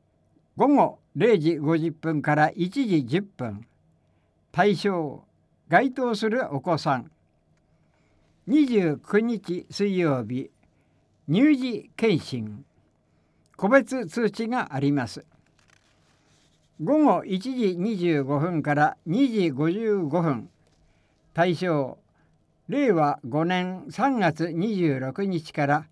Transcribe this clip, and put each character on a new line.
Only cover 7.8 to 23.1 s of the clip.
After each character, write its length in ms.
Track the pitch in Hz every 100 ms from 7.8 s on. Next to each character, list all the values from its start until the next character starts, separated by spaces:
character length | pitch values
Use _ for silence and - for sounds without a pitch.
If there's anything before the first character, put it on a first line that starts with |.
| _ _ _ _ _ _ -
二 200 | 285 277
十 320 | 220 170 147
九 220 | - 202
日 460 | 233 226 - 180 -
水 260 | - 202 180
曜 260 | 165 131
日、 280 | 107 123 - _ _ _ _ _ _ _ -
乳 300 | 175 294 277
児 340 | 254 214 - -
健 220 | 226 160
診。 460 | - 123 107 101 - _ _ _ _ _ _ _ _ -
個 120 | 190
別 380 | 269 - 214 165
通 240 | 233 220
知 180 | 202 226
が 260 | 247 -
あ 60 | 135
り 100 | 139
ま 160 | 143 120
す。 180 | - - _ _ _ _ _ _ _ _ _ _ _ _ _ _ -
午 160 | 156 302
後 260 | 285 233
一 300 | - 185 247
時 220 | 254 208 175
二 200 | 202 202
十 280 | 175 151
五 160 | 131 143
分 220 | 170 165
か 120 | 151
ら 220 | 147 147 - -
二 220 | 202 277
時 220 | 220 170
五 200 | 127 160
十 260 | 196 226 202
五 240 | 156 165
分。 260 | 165 123 104 _ _ _ _ _ _ _ _
対 220 | - 180
象、 440 | 170 180 151 131 - _ _ _ _ _ _ -
令 220 | 254 269
和 300 | 170 147